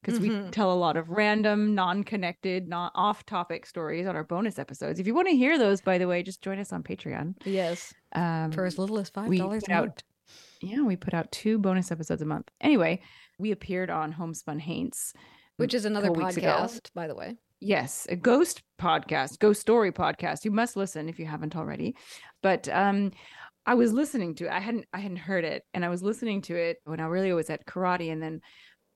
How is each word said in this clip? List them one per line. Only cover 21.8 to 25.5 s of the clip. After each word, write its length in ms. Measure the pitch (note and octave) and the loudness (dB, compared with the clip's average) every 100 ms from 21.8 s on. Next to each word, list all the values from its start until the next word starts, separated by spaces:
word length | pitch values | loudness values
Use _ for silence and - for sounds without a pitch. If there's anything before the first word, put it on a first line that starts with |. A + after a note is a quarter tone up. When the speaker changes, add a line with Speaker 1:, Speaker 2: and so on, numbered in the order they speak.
| D#3+ - - - - _ | -6 -6 -12 -20 -20 _
Speaker 1:
But, 260 | F#3+ F#3+ - | 0 0 0
um, 420 | - G3 G3 G3+ - - - - _ - | 2 4 4 0 -4 -18 -20 -20 _ 2
I 80 | |
was 180 | A#3+ A#3 | 4 6
listening 420 | A3+ D4+ B3+ F3 D#3 | 4 0 0 -4 -4
to 100 | F3 | -4
it. 60 | |
I 80 | F3+ | -4
hadn't, 260 | G3+ A#3 - | -2 -6 -6
I 60 | F#3+ | -8
hadn't 180 | G3+ F3+ | -6 -8
heard 260 | D#3+ F#3+ | -4 -2
it, 200 | E3 | -2